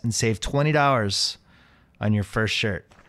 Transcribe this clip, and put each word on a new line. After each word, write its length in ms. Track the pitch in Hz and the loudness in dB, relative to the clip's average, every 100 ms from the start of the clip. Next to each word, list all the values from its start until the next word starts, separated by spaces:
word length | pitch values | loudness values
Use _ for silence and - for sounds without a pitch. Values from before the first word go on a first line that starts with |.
and 100 | 117 | -4
save 280 | 107 117 110 | 0 0 -2
twenty 320 | - 139 151 | -2 0 2
dollars 640 | 151 139 131 104 - - - _ - _ _ _ - | 2 4 2 0 -2 -4 -6 _ -20 _ _ _ -4
on 120 | 104 | 0
your 120 | 104 | 0
first 280 | 98 113 110 - | 0 -2 -2 -2
shirt. 340 | 110 85 - - | -2 -4 -10 -20